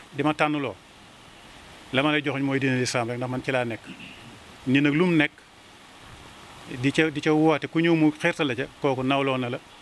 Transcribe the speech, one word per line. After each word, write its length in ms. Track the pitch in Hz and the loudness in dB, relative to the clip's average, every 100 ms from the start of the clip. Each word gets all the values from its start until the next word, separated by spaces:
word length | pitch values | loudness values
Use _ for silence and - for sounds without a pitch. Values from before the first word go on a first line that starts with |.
| - | -12
di 100 | - | -2
ma 100 | 147 | -2
tànnloo, 420 | 151 151 147 131 95 - - - - - - - - - - - | 2 0 0 -4 -8 -18 -20 -20 -20 -20 -20 -20 -20 -20 -20 -2
la 80 | 127 | 0
ma 100 | 147 | 2
lay 100 | 151 | 0
joxoñ 200 | 143 135 | -2 -2
mooy 180 | 139 135 | 0 0
diine 200 | 135 127 | 0 0
lislaam 280 | 123 127 117 | 0 -2 -4
rek, 80 | 123 | -4
ndax 120 | 127 | -6
man 140 | 127 | -6
ci 80 | 131 | -2
laa 140 | 131 120 | -2 -2
nekk. 160 | 110 - - - - - - - - 131 | -6 -12 -18 -18 -18 -20 -20 -20 -10 2
Ni 160 | 139 | 4
nag 120 | 147 | 4
lu 120 | 147 180 | 2 2
mu 100 | 165 | 4
nekk, 160 | 147 - - - - - - - - - - - - - - 131 | 2 -2 -20 -20 -20 -20 -20 -20 -20 -20 -20 -20 -20 -20 -14 -4
di 100 | 135 | -2
ca, 180 | 151 160 | 2 0
di 100 | 147 | 0
ca 100 | 156 | 0
woote, 340 | 156 156 147 135 | 4 4 2 0
ku 120 | 160 | 0
ñëw 140 | 170 165 | 4 4
mu 160 | 151 151 | 4 2
xeertal 300 | 170 170 147 | -2 0 -2
la 80 | 117 | -2
ca, 80 | 143 - | -6 -2
kooku 220 | 143 131 | -2 0
nawloo 340 | 131 139 139 131 | 0 0 0 -2
na 120 | 123 | -4
la, 100 | 127 - - | -8 -12 -20